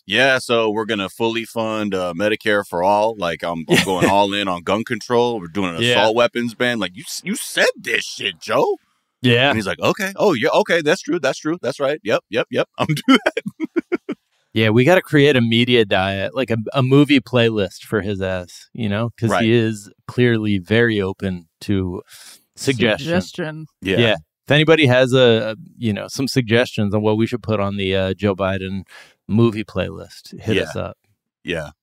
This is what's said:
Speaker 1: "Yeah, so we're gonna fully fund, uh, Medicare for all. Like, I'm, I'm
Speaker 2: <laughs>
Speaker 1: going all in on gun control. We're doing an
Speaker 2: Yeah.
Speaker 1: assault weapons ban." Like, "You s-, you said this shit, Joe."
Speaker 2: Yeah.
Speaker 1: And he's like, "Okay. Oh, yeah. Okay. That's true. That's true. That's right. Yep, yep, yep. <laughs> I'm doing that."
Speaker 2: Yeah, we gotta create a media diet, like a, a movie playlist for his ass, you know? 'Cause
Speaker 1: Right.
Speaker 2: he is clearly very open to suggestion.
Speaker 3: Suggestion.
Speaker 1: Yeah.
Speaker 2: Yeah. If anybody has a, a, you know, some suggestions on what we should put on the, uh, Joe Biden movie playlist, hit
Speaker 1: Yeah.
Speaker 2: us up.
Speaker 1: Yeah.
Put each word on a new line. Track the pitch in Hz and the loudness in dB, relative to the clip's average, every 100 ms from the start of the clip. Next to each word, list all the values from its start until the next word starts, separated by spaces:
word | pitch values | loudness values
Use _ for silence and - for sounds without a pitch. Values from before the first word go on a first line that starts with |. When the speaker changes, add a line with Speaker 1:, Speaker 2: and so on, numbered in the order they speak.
| - | -4
Speaker 1:
"Yeah, | 107 135 131 | 0 2 2
so | - 117 113 | 0 0 2
we're | 107 107 | -2 -4
gonna | 107 95 | -4 -4
fully | - 113 113 110 | -4 -4 -4 -6
fund, | 117 110 110 104 95 | -6 -4 -4 -4 -4
uh, | 90 85 | -4 -2
Medicare | 104 107 - 104 101 | -2 -2 0 -2 -2
for | 87 | -2
all. | 92 104 110 107 | 2 2 0 -2
Like, | 87 80 | -6 -4
I'm, | 85 85 78 | -6 -6 0
I'm | 87 90 | 0 0
Speaker 2:
<laughs> | |
Speaker 1:
going | 90 - | 0 2
all | 98 101 | 2 0
in | 101 101 | -2 -4
on | 87 | -6
gun | 82 101 | -2 -4
control. | 113 113 - 120 120 117 | -4 -8 -2 0 0 -2
We're | 85 | -6
doing | 80 90 82 | -4 -4 -2
an | |
Speaker 2:
Yeah. | 120 | 0
Speaker 1:
assault | 120 110 113 | 2 2 2
weapons | 117 120 120 107 | 2 0 -6 -2
ban." | 123 120 | -2 -2
Like, | 92 95 | -6 -8
"You | - | -14
s-, | - | -12
you | 165 233 | -8 -8
said | - - 494 294 | -6 -2 -2 -2
this | 196 117 - | -6 -6 -6
shit, | - 110 85 | -8 -8 -8
Joe." | - 117 403 370 _ _ _ _ | -4 0 0 -2 _ _ _ _
Speaker 2:
Yeah. | 123 120 139 | 2 4 2
Speaker 1:
And | 113 | 0
he's | 95 | -2
like, | 87 | -2
"Okay. | 107 180 196 196 | -2 -2 -6 0
Oh, | 202 | 0
yeah. | 131 143 | 2 2
Okay. | 165 208 175 | 0 0 0
That's | 147 185 | 0 -2
true. | - 285 | -2 -4
That's | 135 - | -2 -4
true. | 151 175 | -6 -6
That's | 117 - | -6 -4
right. | 139 151 | -4 -4
Yep, | 98 135 - | -2 -4 -2
yep, | 107 - | -4 -4
yep. | 127 - | -4 -4
<laughs> | - | -4
I'm | 123 | -4
doing | 151 - 262 - | -2 0 0 0
that." | - - - 311 - - - - - _ _ _ 110 | -4 -10 -10 -6 -6 -6 -8 -8 -14 _ _ _ 0
Speaker 2:
Yeah, | 110 | 2
we | 110 131 | 4 4
gotta | 185 | 4
create | - 147 143 131 | 4 4 6 4
a | |
media | 117 113 120 120 | 4 2 4 4
diet, | 101 98 95 98 101 | 4 2 0 -2 -4
like | 131 123 | -4 -2
a, | 113 107 | -4 -2
a | 139 | -2
movie | 127 139 143 139 | 4 4 6 2
playlist | - 127 117 110 92 - | 2 2 2 2 -4 -6
for | - 110 | -6 -4
his | 95 98 | -2 -4
ass, | 95 92 90 - - | -4 -4 -8 -16 -20
you | - 107 | -8 -4
know? | 101 117 - | -4 -4 -4
'Cause | 117 | -2
Speaker 1:
Right. | 95 | 0
Speaker 2:
he | 113 | 2
is | 117 113 107 104 _ - | 2 2 -4 -12 _ -10
clearly | - 123 113 107 98 | 0 2 2 0 -2
very | 87 110 120 107 | 2 2 2 2
open | 95 98 98 90 82 _ | -2 -4 -6 -6 -10 _
to | - 98 92 90 - - - - _ - | -4 -2 -2 -6 -12 -20 -20 -20 _ -8
suggestion. | - 131 - - 156 | -4 0 2 0 -2
Speaker 3:
Suggestion. | 175 185 - 156 156 156 _ | -4 -4 -8 -10 -10 -16 _
Speaker 1:
Yeah. | 180 190 | -2 2
Speaker 2:
Yeah. | 117 92 - _ - | 2 0 -4 _ 0
If | |
anybody | 143 156 160 139 | 2 4 4 6
has | 127 131 | 6 4
a, | 131 123 113 110 | 6 6 6 0
a, | 110 - - | -8 -14 -6
you | 113 | -4
know, | 101 101 | -4 -6
some | - 139 | -6 -2
suggestions | 135 113 117 120 - 101 107 | -2 2 2 2 -2 -2 0
on | |
what | 107 107 | 0 0
we | 113 | 0
should | 120 | -4
put | - 107 | -4 -2
on | 101 101 | -2 -2
the, | 95 95 | -2 0
uh, | 95 | -2
Joe | 92 104 | 0 -2
Biden | 92 95 95 92 95 - - - _ - | 0 -2 -2 -6 -8 -10 -18 -20 _ -2
movie | 104 117 107 101 | 2 4 2 -6
playlist, | 95 90 87 90 - - - | -4 -6 -6 -16 -20 -20 -12
hit | 107 98 | -2 -2
Speaker 1:
Yeah. | |
Speaker 2:
us | 85 95 | -2 -6
up. | 90 - _ _ _ _ | -10 -12 _ _ _ _
Speaker 1:
Yeah. | - 82 76 - | -8 -8 -8 -14